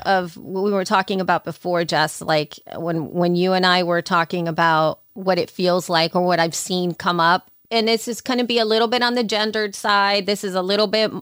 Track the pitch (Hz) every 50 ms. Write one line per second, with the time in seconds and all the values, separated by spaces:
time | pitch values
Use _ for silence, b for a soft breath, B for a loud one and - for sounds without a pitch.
0 | - - 196 190 180 170 160 - - - 185 190 190 208 202 196 185 - 214 190
1 | 190 - 202 190 185 175 175 165 - 170 160 - - 175 175 170 175 160 170 151
2 | 156 160 - - 160 160 160 151 151 - - - _ - - - 170 170 165 165
3 | 147 - - 175 170 175 175 175 180 185 185 185 185 185 180 180 180 170 175 170
4 | 165 - 190 170 165 - - 175 170 165 160 165 170 165 160 156 160 156 - -
5 | _ _ - - 190 185 185 175 - - - - 180 180 175 185 175 - 175 165
6 | 160 165 - 180 180 180 175 165 165 170 - - - - 185 180 180 175 165 -
7 | - 196 175 175 165 170 175 185 - _ _ _ _ - 233 233 220 220 226 226
8 | - 247 226 - - - 254 247 247 233 233 233 226 214 220 220 233 226 247 247
9 | 240 240 240 247 240 190 220 208 214 220 214 220 214 208 202 - - 220 202 202
10 | 196 202 202 202 190 196 208 202 - 196 180 185 180 185 202 202 214 202 214 220
11 | 220 214 - 170